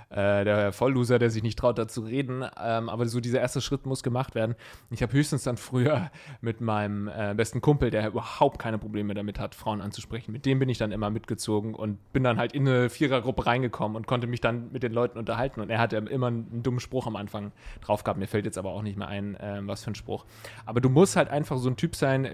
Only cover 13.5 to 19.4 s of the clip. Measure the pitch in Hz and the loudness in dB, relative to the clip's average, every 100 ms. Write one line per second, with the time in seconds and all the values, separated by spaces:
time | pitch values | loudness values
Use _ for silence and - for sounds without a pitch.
13.5 | 123 123 - 107 110 110 123 117 120 120 | 2 2 0 -2 -4 -2 -2 0 0 0
14.5 | 120 120 127 117 113 123 113 110 113 135 | 0 -4 -4 -2 0 0 -2 -4 -2 -2
15.5 | - 107 113 113 107 107 135 123 117 113 | -4 -2 2 2 0 -2 -2 0 -2 -4
16.5 | 117 123 123 - 127 117 101 101 107 104 | -4 -2 -2 -2 -4 -4 -6 -6 -6 -8
17.5 | - - - - 104 - 95 95 107 104 | -12 -16 -8 -2 0 0 -2 0 -2 -2
18.5 | 95 95 101 107 98 92 101 101 95 | -4 -6 -6 -6 -6 -6 -6 -6 -8